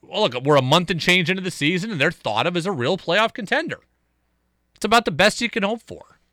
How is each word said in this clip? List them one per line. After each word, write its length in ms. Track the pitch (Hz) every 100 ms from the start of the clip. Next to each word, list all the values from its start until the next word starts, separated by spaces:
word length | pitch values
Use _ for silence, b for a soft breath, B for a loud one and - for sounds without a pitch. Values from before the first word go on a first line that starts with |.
well, 220 | - 180
look, 200 | 208 123
we're 120 | 135 147
a 60 |
month 280 | 127 160 175
and 100 | 180
change 280 | - 180 170
into 120 | 190
the 100 | 185
season, 400 | - 147 180 220
and 80 | 180
they're 120 | 147
thought 360 | 165 - 107 143
of 80 | 175
as 100 | 170
a 60 |
real 260 | 170 120 185
playoff 360 | - 180 226
contender. 460 | - 208 262 330 127 _ _ _ _ _ _ _ _ _
It's 120 | _ 214
about 180 | 226
the 80 | 233
best 300 | 151 202 -
you 80 | 233
can 140 | 233
hope 180 | 196 226
for. 380 | - - - _ _